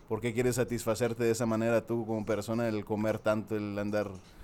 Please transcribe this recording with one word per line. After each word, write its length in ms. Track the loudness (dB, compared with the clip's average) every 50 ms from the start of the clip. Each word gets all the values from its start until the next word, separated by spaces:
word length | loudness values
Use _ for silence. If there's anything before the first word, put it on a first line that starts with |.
| -8 -4
¿Por 140 | -4 -2 -2
qué 100 | 0 0
quieres 220 | 2 2 2 2
satisfacerte 680 | 2 0 0 -2 -2 0 0 0 2 2 0 0 2 2
de 80 | 2 2
esa 120 | 2 2
manera 380 | 2 2 2 2 4 4 2 2
tú 200 | 0 -2 -2 -2
como 180 | -2 -2 -2 0
persona, 420 | 0 0 0 0 -2 -2 0 0
el 200 | 0 -2 -2 -4
comer 320 | -2 -2 0 2 0 0 0
tanto, 380 | 2 0 0 0 0 -2 -4
el 220 | -4 -4 -4 -4 -4
andar, 300 | -2 -2 0 -2 -2 -2 -6 -12 -16 -20 -20 -18